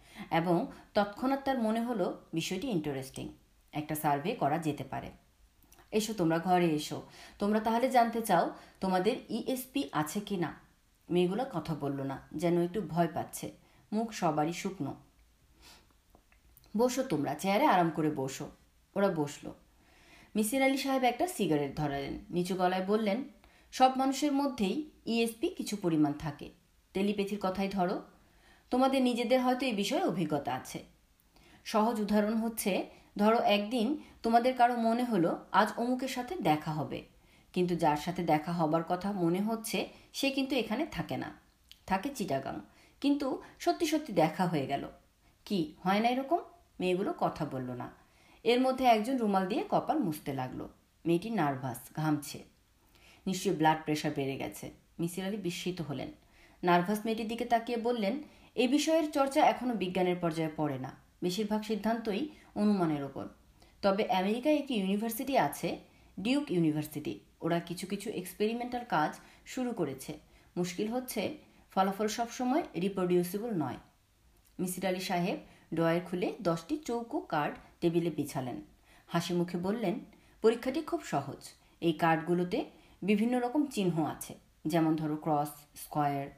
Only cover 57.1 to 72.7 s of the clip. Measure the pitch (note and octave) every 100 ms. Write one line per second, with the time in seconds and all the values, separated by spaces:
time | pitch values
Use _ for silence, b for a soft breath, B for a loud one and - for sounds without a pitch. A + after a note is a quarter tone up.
57.1 | A3 A3 A#3 B3 A#3 A3+ A#3+ A3 A#3+ G3
58.1 | C4+ B B B - B3 C#4+ D4+ D#4+ D4+
59.1 | D4+ C#4 D4+ B3+ A3 B3 A3+ F3+ F#3 F3+
60.1 | F3 F3 D#3+ D#3+ D#3 D3+ C3+ C3 - _
61.1 | _ F3+ F3+ G#3+ G#3+ G#3+ G#3+ G#3+ A#3 A3+
62.1 | G3+ D4+ B B - G#3 G3+ E3+ D3 C#3
63.1 | - - - _ b b b G3+ G3 G#3+
64.1 | F#3 F#3+ A#3 D4+ D4+ C#4 A#3 F#3+ G3+ A3+
65.1 | A3+ C4 C4 D3 - E3+ - b b b
66.1 | - G3 C#4+ C#4+ F3+ D#3+ D3+ D3 D3+ C#3
67.1 | A2+ - _ D#3+ E3+ E3+ F3 F#3+ G3 A#3
68.1 | - F3 - G#3+ A#3 A#3+ B3 A#3 E3+ D3+
69.1 | - B B - - B3 A3 D3 C3 -
70.1 | D3 - b b - F3+ - G#3+ B3 B3+
71.1 | - F3+ - b b b - F#3+ F#3+ G#3+
72.1 | G#3+ A#3 - B3 C#4+ -